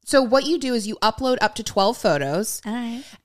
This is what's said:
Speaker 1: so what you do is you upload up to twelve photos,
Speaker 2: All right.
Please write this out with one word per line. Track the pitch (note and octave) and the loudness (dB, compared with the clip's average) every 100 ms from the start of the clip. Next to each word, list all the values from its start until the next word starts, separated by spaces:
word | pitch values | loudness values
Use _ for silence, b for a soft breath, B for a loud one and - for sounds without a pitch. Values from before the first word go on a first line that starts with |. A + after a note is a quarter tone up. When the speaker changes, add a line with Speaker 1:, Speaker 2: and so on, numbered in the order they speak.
Speaker 1:
so | - C#4 | 2 2
what | B3 C4+ C#4 | 4 2 2
you | D#4+ | -2
do | C4 | 0
is | A#3+ G3+ | -2 -4
you | G#3 | -2
upload | G#3+ - C4 B3+ | 0 0 -2 0
up | G#3+ - | 0 -2
to | |
twelve | G#3+ G3+ G3 B3 | -4 0 0 2
photos, | G#3 C#3+ C#3 E3 G#3+ - G#3 | 0 0 0 -2 -4 -8 -8
Speaker 2:
All | |
right. | A#3+ A#3 A#3 B B | -8 -8 -10 B B